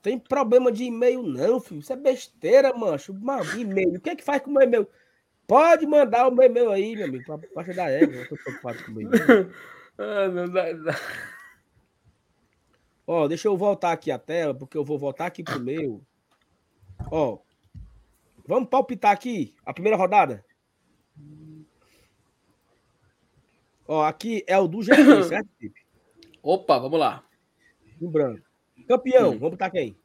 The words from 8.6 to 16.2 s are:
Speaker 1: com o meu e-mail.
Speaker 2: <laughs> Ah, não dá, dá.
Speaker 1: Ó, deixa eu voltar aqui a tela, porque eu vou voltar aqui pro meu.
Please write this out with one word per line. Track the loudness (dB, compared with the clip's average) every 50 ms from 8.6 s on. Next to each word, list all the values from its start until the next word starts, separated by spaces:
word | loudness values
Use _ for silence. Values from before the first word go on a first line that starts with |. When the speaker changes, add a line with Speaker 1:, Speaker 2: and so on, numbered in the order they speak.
| -12 -12 -14 -12 -16
Speaker 1:
com | -14
o | -12
meu | -12
e-mail. | -6 0 0 2 6 6 6 6 4 -2
Speaker 2:
<laughs> | -10 -20 -20 -20 -20 -20 -20 _ _ -10
Ah, | -8 -6 -4 -2 -2 -2
não | -2 -4 -6 -2
dá, | -2 -2 -2 -2
dá. | -6 -8 -6 -8 -8 -8 -10 -12 -14 -14 -16 -16 -20 -20 -20 -20 _ _ _ _ _ _ _ _ _ _ _ _ _ _ _ _ _ _ _ _ _ _ _ _ _ _ _ _ _ _ _
Speaker 1:
Ó, | -4 -2 0 0
deixa | -2 -2 -2 -2 -2
eu | -2
voltar | 0 0 -2 -2 0 -2 -4
aqui | -4 -2 -4 -8
a | -8 -8
tela, | _ -8 -6 -4 -4 -4 -6
porque | -8 -12 -10 -8
eu | -8 -6
vou | -6 -6 -6
voltar | -6 -8 -8 -6 -8
aqui | -10 -8 -12
pro | -12 -10 -8 -8
meu. | -6 -8 -8 -6 -6 -8 -10 -12 _ _ _ _